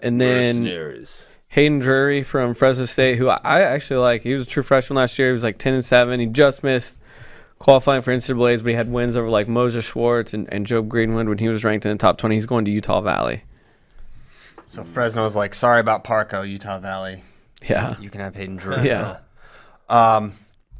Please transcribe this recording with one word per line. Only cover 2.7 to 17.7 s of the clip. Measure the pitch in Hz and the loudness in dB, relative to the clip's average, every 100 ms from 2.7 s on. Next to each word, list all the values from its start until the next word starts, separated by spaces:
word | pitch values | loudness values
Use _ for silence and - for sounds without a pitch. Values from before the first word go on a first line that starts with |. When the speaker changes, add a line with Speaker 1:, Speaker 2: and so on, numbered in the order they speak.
| 127 | 2
Speaker 1:
State, | 123 - 131 120 | -2 0 2 2
who | 127 | 2
I, | - | 0
I | - 151 | 2 2
actually | 190 139 - 131 | 2 0 -2 2
like. | 123 117 | 2 2
He | 117 | -2
was | 135 123 | -4 -4
a | |
true | - | -4
freshman | 131 135 - 139 | 2 2 2 0
last | 127 - | 0 2
year. | 131 | 0
He | |
was, | 123 | 2
like, | 117 104 | -2 -2
ten | 135 | -2
and | 131 | -2
seven. | 123 123 120 123 | 2 4 4 0
He | 117 | -2
just | 117 143 135 | 4 4 4
missed | 139 131 - - - - - - - _ | -2 -2 -4 -14 -20 -20 -20 -20 -20 _
qualifying | - 135 - 135 | 6 6 6 0
for | 123 | 0
N | 127 | -2
C | 120 | -2
double | 123 120 | 2 2
A's, | 120 | 2
but | 117 | 0
he | |
had | 117 113 | -2 -2
wins | 120 120 117 | -2 -2 -2
over, | 117 | 0
like, | 110 104 | 0 0
Moses | 117 123 117 | 0 0 -2
Schwartz | 107 - 120 120 110 | -6 -2 0 0 -2
and, | 110 - | -8 -6
and | 101 101 | -6 -2
Job | 117 110 | -2 -2
Greenwood | 120 113 113 110 | 0 0 0 -2
when | 104 | -2
he | 113 | -2
was | 110 | 0
ranked | 110 107 104 | 0 0 -2
in | |
the | 104 | 2
top | 104 85 | 2 2
twenty. | 113 | 0
He's | 110 113 | 0 0
going | 120 | -2
to | 104 | 0
Utah | 104 - 95 | -2 -2 -2
Valley. | 104 57 58 82 - - _ _ _ - - - - - - - _ | 0 -2 -2 -6 -12 -20 _ _ _ -20 -18 -18 -20 -20 -20 -20 _
Speaker 3:
So | - | -18
Fresno's | 85 85 120 110 110 104 | -10 -4 -2 0 -2 0
like, | 101 | -4
"Sorry | - 123 120 | 0 4 4
about | 110 107 | 4 -2
Parco, | - 110 107 98 98 | 0 -2 -2 -6 -8
Utah | 98 101 95 | -10 -10 -10
Valley. | 95 95 95 92 - _ _ _ | -8 -8 -10 -14 -20 _ _ _
Speaker 1:
Yeah. | - | -4